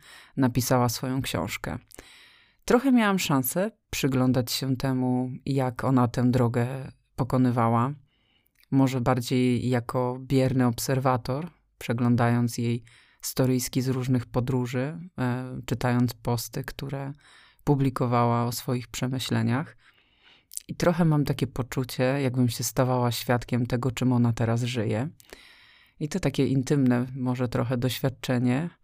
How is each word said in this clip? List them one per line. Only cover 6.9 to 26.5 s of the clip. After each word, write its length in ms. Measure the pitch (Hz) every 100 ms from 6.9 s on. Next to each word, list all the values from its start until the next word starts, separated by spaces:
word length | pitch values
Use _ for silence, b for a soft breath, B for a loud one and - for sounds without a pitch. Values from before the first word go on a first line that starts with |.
| - _ -
pokonywała. 760 | 123 131 127 120 117 117 127 147 _ _ _ _ _ _ _
Może 300 | 135 135 131
bardziej 680 | 120 127 120 127 127 120 123
jako 500 | 123 120 131 123 127
bierny 460 | 131 135 131 131 123
obserwator, 840 | 117 - 131 131 127 - 131 170 - _ _
przeglądając 800 | - 120 120 120 117 120 120 -
jej 240 | 117 120 b b b b
storyjski 640 | - - 131 127 123 135
z 60 | 127
różnych 380 | 127 127 127 -
podróży, 720 | 131 123 131 123 131 135 165 180 -
e, 420 | 127 123 127 131 120
czytając 480 | - 127 123 123
posty, 500 | - - 120 - 143
które 480 | 131 - 139 139 139 143 b b b b
publikowała 800 | - 143 135 123 127 123 120 120
o 80 | 120
swoich 360 | 120 - 123 117
przemyśleniach. 880 | - 127 131 - 117 113 120 165 - b b b b b b b - -
I 60 |
trochę 300 | - 175 170
mam 200 | 170 151
takie 220 | 139 143 123
poczucie, 560 | - 127 - 123 -
jakbym 460 | 127 139 135 127 123
się 160 | -
stawała 480 | 117 - 127 127 120
świadkiem 540 | 117 - 120 - 123 123
tego, 240 | 120 127
czym 220 | 123 127
ona 200 | 123 120
teraz 300 | 113 117 117
żyje. 460 | 120 123 110 107 143 - B B B B B B B _
I 80 | 151
to 120 | 190
takie 260 | 143 -
intymne 600 | 135